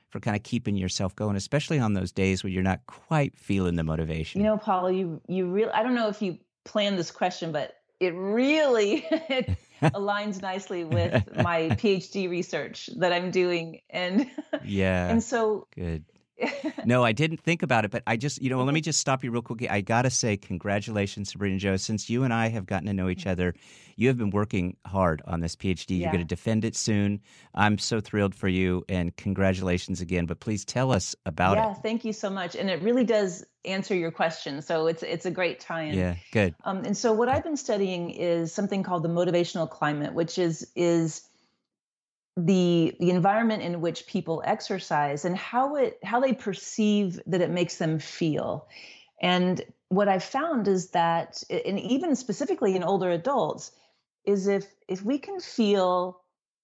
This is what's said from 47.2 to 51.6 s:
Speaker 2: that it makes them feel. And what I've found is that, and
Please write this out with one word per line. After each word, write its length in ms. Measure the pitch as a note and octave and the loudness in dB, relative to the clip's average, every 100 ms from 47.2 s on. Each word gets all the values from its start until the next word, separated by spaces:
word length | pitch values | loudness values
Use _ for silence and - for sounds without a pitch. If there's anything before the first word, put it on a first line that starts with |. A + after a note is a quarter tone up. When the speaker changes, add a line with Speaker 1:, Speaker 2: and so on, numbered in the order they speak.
| - | -2
Speaker 2:
that 160 | F#3 | 2
it 80 | F3 | 2
makes 260 | F3 E3+ - | 2 0 0
them 220 | E3 D#3 | -2 -2
feel. 680 | - - E3 D3 - D3+ - - - - _ - | -4 -2 0 0 -2 -4 -10 -20 -20 -20 _ -4
And 400 | F3+ F3+ F3+ F3+ - - _ | 0 2 2 0 -6 -18 _
what 180 | F#3 G3+ | 2 4
I've 160 | F#3+ | 2
found 420 | - C#4 E4 C4+ G3+ | 0 -4 -2 0 2
is 260 | F#3+ E3+ | 0 0
that, 500 | F3+ E3+ E3 - - - | 0 2 0 -2 -10 -6
and 280 | F3+ | -4